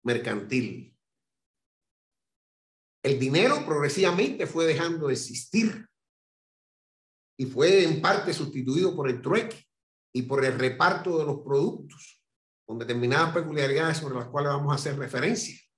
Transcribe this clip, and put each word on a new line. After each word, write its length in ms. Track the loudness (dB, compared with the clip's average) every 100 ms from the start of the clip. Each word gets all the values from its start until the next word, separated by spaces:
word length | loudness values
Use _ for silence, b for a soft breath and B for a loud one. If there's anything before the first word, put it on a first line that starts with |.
mercantil. 920 | 0 -2 -2 -4 -2 -2 -2 -8 -16 _ _ _ _ _ _ _ _ _ _ _ _ _ _ _ _ _ _ _ _ _
El 160 | 0 2
dinero 460 | 2 4 4 2
progresivamente 840 | 0 0 0 2 2 4 0 -2 -4
fue 200 | 0 2
dejando 400 | 2 0 -2 -2
de 80 |
existir 760 | -2 -4 -10 -2 0 0 -4 -16 _ _ _ _ _ _ _ _ _ _ _ _ _ _ -8
y 80 | -6
fue 380 | 2 6 6
en 180 | 6 2
parte 320 | 2 2 0
sustituido 600 | -4 -4 -4 -2 2 0
por 140 | 0 -2
el 140 | -2
trueque 440 | 0 0 0 -12 _ _ _ _ _
y 80 | -6
por 220 | -2 0
el 140 | 0 2
reparto 600 | -2 2 2 2 0 0
de 60 |
los 160 | 0 -4
productos, 840 | 0 2 2 -4 -14 -20 -20 _ _ _ _ _ -12
con 120 | -8
determinadas 540 | -4 0 2 2 2
peculiaridades 640 | 0 -2 -2 0 0 0 -2
sobre 200 | -4 -8
las 120 | -4
cuales 240 | -2 0
vamos 200 | 0 0
a 20 |
hacer 240 | -2 -2 -6
referencia. 600 | -6 -2 0 -2 -4 -12 _